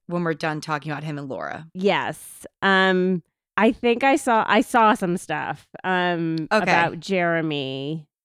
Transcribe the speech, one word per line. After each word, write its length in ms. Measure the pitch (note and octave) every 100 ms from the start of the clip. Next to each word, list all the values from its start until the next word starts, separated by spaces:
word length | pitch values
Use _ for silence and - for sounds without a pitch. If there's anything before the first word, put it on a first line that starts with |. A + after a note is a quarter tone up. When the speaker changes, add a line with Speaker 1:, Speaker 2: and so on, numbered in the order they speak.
| -
Speaker 1:
when 160 | F3
we're 100 | E3+
done 260 | D#3+ E3 D3+
talking 300 | D#3+ D3+ D3+
about 140 | C#3+
him 140 | D3+ C#3+
and 100 | C#3
Laura. 400 | G2 D2 - D#3+
Speaker 2:
Yes. 720 | F#3 G3 D#3+ B2 D#3 - - - _
Um, 600 | G3 F#3+ F#3+ F#3 F#3 F3+ - _ _ -
I 140 | A3
think 320 | - A#3+ A#3+
I 140 | C4+ C#4
saw, 280 | - A3+ -
I 120 | G#3
saw 340 | - B3 A3
some 220 | - F3 F3+
stuff, 500 | - D3+ C3 C#3 _ -
um, 640 | F#3 F#3 F3+ F3 E3 D#3+ D#3
Speaker 1:
Okay. 100 | -
Speaker 2:
about 360 | F3+ F3 E3+ E3+
Jeremy, 1120 | D3 F#3+ E3+ E3 D#3+ D3 C3+ C3+ C#3 D#3+ D3+ _